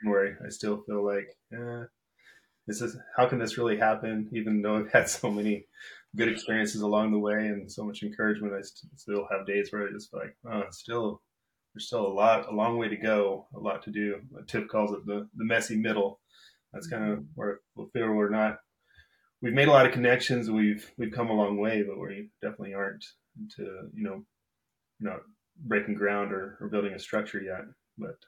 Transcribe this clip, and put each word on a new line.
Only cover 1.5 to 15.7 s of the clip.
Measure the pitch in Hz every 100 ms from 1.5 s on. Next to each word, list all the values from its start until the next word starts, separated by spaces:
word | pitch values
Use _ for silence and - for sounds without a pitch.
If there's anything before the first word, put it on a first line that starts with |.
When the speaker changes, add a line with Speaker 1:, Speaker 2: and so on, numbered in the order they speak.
Speaker 1:
"Eh, | 117 120 120 120 _ _ _ - - _ _ -
this | 107
is, | 113 - - -
how | 127
can | 120
this | 113 -
really | 117 107
happen?" | 110 110 113 107 107
Even | 117 107 107
though | 104 107
I've | 104
had | 123 -
so | - 117
many | 104 107 101 - - - - _
good | 104 113
experiences | 107 - 110 107 110
along | 104 107 110
the | 104
way | 104 107 107
and | 101 95
so | -
much | 107 101
encouragement, | 104 - 107 104 104
I | 98
st-, | 98 - - -
still | - 101 101
have | 98
days | 98 101 101
where | 104
I | 101
just | 104 -
feel | -
like, | - -
"Oh, | 117 107 95
it's | -
still, | - 117 110 107 _ _ _ _ _
there's | 104 -
still | 117 101
a |
lot, | 98 110 110 -
a |
long | 104 113 117
way | 107
to |
go, | 104 110 104 101 95 -
a | 107
lot | 104 95
to | -
do." | 104 104 98 - - -
Tiff | 110 104
calls | 110 104
it | 101
the, | 101 104 107
the | -
messy | 110 117 -